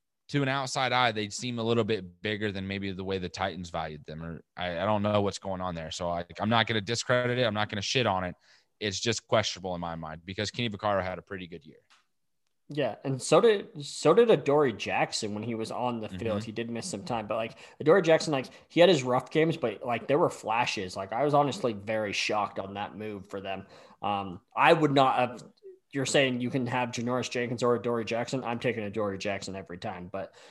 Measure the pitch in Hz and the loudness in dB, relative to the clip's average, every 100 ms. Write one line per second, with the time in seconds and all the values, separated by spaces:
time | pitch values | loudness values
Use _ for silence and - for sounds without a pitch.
0 | _ _ - 143 135 139 131 143 127 123 | _ _ -4 -2 0 -2 -4 -2 2 4
1 | 123 107 107 - 123 117 113 117 107 107 | 4 2 -4 -6 -6 -2 2 2 2 0
2 | 90 87 107 104 107 98 95 98 98 92 | -4 -8 -4 -2 -4 -4 -4 -4 -4 -6
3 | 95 95 90 - 95 87 87 82 80 76 | -4 -4 -4 -4 -4 -4 -8 -6 -6 -10
4 | 73 78 82 80 - - 90 82 98 107 | -14 -12 -10 -12 -14 -8 -6 -2 0 2
5 | 104 104 101 - 98 92 92 82 80 - | 2 2 2 -2 -8 -6 -6 -6 -8 -6
6 | 87 87 85 85 104 113 110 110 101 117 | -4 -4 -8 -4 2 2 2 -2 -2 -4
7 | - 123 123 123 117 104 107 104 95 135 | 0 0 0 0 0 0 -2 -4 -2 0
8 | 113 92 90 - _ _ _ _ 104 95 | 2 0 -2 -8 _ _ _ _ -6 -2
9 | 117 110 - 117 101 - 92 87 85 82 | -2 -2 0 0 0 -4 -8 -6 -6 -8
10 | 80 80 85 95 104 - 120 101 107 98 | -10 -12 -10 -6 -6 -4 -6 -2 0 0
11 | 92 87 - 98 87 85 78 - _ _ | 0 -6 -10 -12 -12 -14 -18 -20 _ _
12 | _ _ _ _ _ _ - 147 123 - | _ _ _ _ _ _ -8 -4 -2 -2
13 | 139 131 - 160 226 202 - 151 143 - | -4 -4 4 6 6 4 -2 -12 -12 2
14 | - 190 233 165 135 143 139 98 98 101 | 6 8 8 6 6 4 4 0 -2 -2
15 | 127 - 107 104 117 110 113 107 123 117 | -2 -2 -4 -4 -4 -6 -6 -4 -2 -4
16 | 104 95 113 104 113 110 117 117 - 101 | -6 -6 -2 -2 -4 -6 -6 -6 -6 -8
17 | 90 120 104 110 113 - - - 135 196 | -4 -4 -4 -4 -6 -10 -20 0 4 6
18 | 165 160 - 139 127 - _ 160 180 160 | 6 4 4 -2 -4 -14 _ 6 8 8
19 | 123 127 - 156 165 143 117 101 123 117 | 4 0 2 2 2 2 -2 -2 -4 -4
20 | 110 143 147 - 107 113 120 - 92 98 | 2 4 4 0 -2 0 0 -2 -6 -6
21 | 98 113 147 143 143 - 127 104 101 110 | -4 0 4 4 4 0 -2 -2 -2 -2
22 | 107 90 - 107 101 - 98 101 98 87 | 0 -2 0 0 -2 -4 -8 -8 -8 -8
23 | 107 101 92 98 95 95 98 - - - | -10 -10 -10 -10 -8 -8 -10 -20 -20 -8
24 | 98 101 95 87 _ - 143 165 147 139 | -4 -4 -6 -12 _ 4 6 6 6 6
25 | 131 113 123 117 - _ - - _ 139 | 6 4 0 -2 -16 _ -20 -20 _ -4
26 | 127 151 135 123 123 135 120 127 120 120 | 2 4 4 2 -2 -2 -2 -2 -2 -2
27 | 120 127 117 123 120 120 123 117 117 117 | -2 -2 -2 -4 -4 0 2 2 0 -2
28 | 107 113 120 135 113 117 131 113 104 107 | -2 -4 -2 -4 -4 -2 -2 -2 -4 -2
29 | 104 95 104 98 95 95 92 87 - 92 | -2 -2 -4 -6 -6 -10 -12 -10 -10 -10
30 | 90 95 92 - - | -10 -10 -10 -14 -20